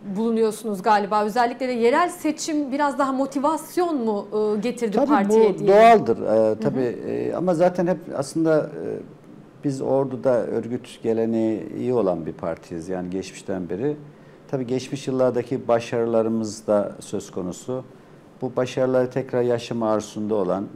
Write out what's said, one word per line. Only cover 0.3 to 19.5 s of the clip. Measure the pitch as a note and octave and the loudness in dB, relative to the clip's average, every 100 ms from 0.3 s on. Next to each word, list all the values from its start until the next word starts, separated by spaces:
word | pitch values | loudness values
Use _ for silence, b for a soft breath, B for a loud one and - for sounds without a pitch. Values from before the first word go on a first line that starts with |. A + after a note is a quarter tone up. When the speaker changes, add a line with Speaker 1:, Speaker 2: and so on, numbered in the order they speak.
| A3+ A3+ G#3 A3+ G3 | 2 0 -2 -8 -2
Speaker 1:
galiba. | A3 G#3+ G3+ G#3+ | 2 2 4 0
Özellikle | G#3+ G#3+ B3 B3+ C4 | 0 0 0 0 -4
de | |
yerel | B3 A#3 C#4+ F4 | 2 2 4 0
seçim | - D#4 D4+ - D4+ C#4+ | -2 -4 -4 -4 -4 -2
biraz | C#4 D4 B3 | -2 -2 0
daha | C4+ | -2
motivasyon | C4 C4+ C#4 C#4+ D#4 - - F4 D4+ | 0 -2 0 0 -2 -4 -2 0 0
mu, | A3+ G3+ G3+ | -2 -2 -4
e, | G#3+ G#3+ G#3+ | -2 0 0
getirdi | A#3 A#3+ A#3 F#3+ | -2 -2 -2 0
Speaker 2:
Tabii | C4+ | 4
Speaker 1:
partiye | A3 G3+ A3 G#3+ | 4 4 6 6
Speaker 2:
bu | E3 | 4
Speaker 1:
diye? | F#3+ | 6
Speaker 2:
doğaldır. | G3+ A3+ A3+ A#2+ G#2 | 8 10 8 6 0
E, | |
Speaker 1:
Hı | G#2 A2 A2 | 2 4 4
hı. | G#2+ | 2
Speaker 2:
tabii, | A3 C3 B2 G#2 - | 0 0 -2 -2 -6
e, | A#2 A#2+ | -4 -4
ama | A2+ F3+ | -2 0
zaten | E3 F3+ F3+ E3+ | 4 2 2 0
hep | F3 - D2 | -2 -4 -6
aslında, | C#3 D#3+ D#3+ D#3 - E2 | -4 0 2 2 2 -6
e, | G#2+ G#2+ - - - - - - | -8 -8 -10 -20 -20 -20 -20 -6
biz | D3 C3 | -6 -4
Ordu'da | A#2 C3+ C3+ A#2+ C3 A#2+ G2 | 0 0 0 0 2 2 0
örgüt | A2 A2+ A#2+ - - | -4 -4 -8 -8 -8
geleneği | A#2 A2+ A2+ A2+ A2+ A2 - - | -2 0 0 0 0 -2 -6 -6
iyi | A#2+ | -2
olan | B2 F#2+ F2 D#2+ | 0 0 0 -6
bir | |
partiyiz. | - F2+ E2 - E2+ E2 | -8 -8 -8 -10 -12 -8
Yani | F#2 F2+ | -8 -6
geçmişten | F#2 F2+ - - F#2+ E2+ | -8 -8 -12 -8 -8 -6
beri. | F2+ C#3 D3 - B B B - | -4 -4 -6 -12 B B B -8
Tabii | C3+ A#2+ | -6 -2
geçmiş | B2+ A#2+ C#3 - | -4 -4 -8 -6
yıllardaki | C3 B2+ A#2+ A#2 C3 G#2 | 2 2 2 -2 -6 0
başarılarımız | A#2 A#2 A#2+ A#2 A2+ A2 A2+ G#2+ G#2 - | 0 0 -2 0 2 2 -2 -4 -8 0
da | G#2 G2+ - | 0 0 -8
söz | - G#2 - | -10 -10 -8
konusu. | - F2+ F2+ - B2+ B2+ B B B B - | -8 -8 -8 -8 -8 -8 B B B B -10
Bu | B2+ A#2 | -6 -2
başarıları | B2 - B2+ B2+ B2 | -2 0 2 2 0
tekrar | C3+ C3 B2+ | -2 -4 -2
yaşama | A#2+ | 0